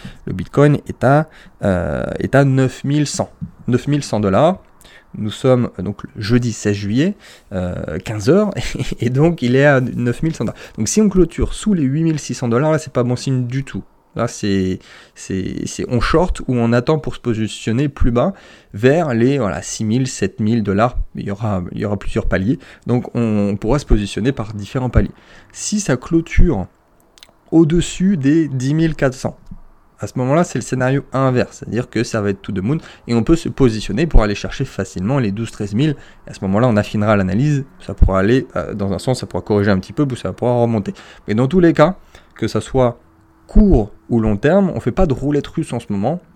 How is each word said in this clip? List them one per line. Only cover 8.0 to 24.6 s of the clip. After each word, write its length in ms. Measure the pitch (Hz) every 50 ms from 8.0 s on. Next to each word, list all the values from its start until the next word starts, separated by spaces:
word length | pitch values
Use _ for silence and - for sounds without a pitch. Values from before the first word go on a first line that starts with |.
| - - 107 107 95 127
heures, 220 | 170 - - - - - - - -
<laughs> 240 | - - - - -
et 100 | - 120
donc 320 | 127 135 156 175 165 -
il 120 | 123 120 123
est 120 | 135 143
à 160 | 147 139 127
neuf 400 | 127 - - 120 123 123 123 -
mille 120 | 156 165 156
cent 120 | - 120
dollars. 120 | 92 - - - - - 107
Donc 100 | 110 -
si 140 | - 214
on 80 | 220 196
clôture 420 | 185 185 165 - - - 113 -
sous 220 | - - - 214 196
les 80 | 165
huit 220 | 135 131 135 160 165
mille 140 | 165 156 139
six 140 | - -
cents 160 | 120 - 135 117
dollars, 240 | 113 123 151 156
là 60 | 160 151
c'est 140 | - 135
pas 100 | - 131
bon 140 | 120 123 123
signe 300 | - - 139 131 127 123
du 180 | 120 131 139 139
tout. 200 | - - 190 - - _ _ _ _ -
Là, 140 | - - -
c'est, 500 | - - 104 101 98 95 92 92 90 - - - - - - _ _
c'est, 520 | - - - 98 95 95 - - - -
c'est 200 | - - - - -
on 100 | 123 113
short 420 | - - - 160 180 180 - -
ou 140 | - - 127
on 200 | 120 117 117 120
attend 240 | 123 123 160 156 147
pour 160 | - - -
se 60 | -
positionner 680 | - 120 107 110 110 104 - - - 113 110 127 151 143
plus 220 | - - - 127
bas 240 | 117 120 143 196 196 - - - - - _ _ -
vers 400 | 104 117 131 147 175 165 143 117
les, 240 | 113 117 135 143 135
voilà, 240 | 113 92 69 85
six 240 | - - - - 113
mille, 200 | 107 113 131 131
sept 320 | 127 - - 101 95 - -
mille 240 | 107 107 117 117
dollars. 360 | 101 101 95 101 117 127 - - - - -
Il 100 | - -
y 60 | 101
aura, 340 | 98 98 117 104 98 90 90 -
il 60 | - 107
y 80 | 107
aura 100 | 101 104
plusieurs 300 | 98 - - - 110 -
paliers. 320 | - - 92 95 117 151 - - - - - -
Donc, 220 | 110 120 123 - - -
on, 340 | 120 117 110 107 104 101 101
on 40 | 104
pourra 220 | - - 110 139 147
se 80 | -
positionner 460 | - 117 104 101 95 - 95 104 139
par 200 | 135 - 107 104
différents 380 | 104 104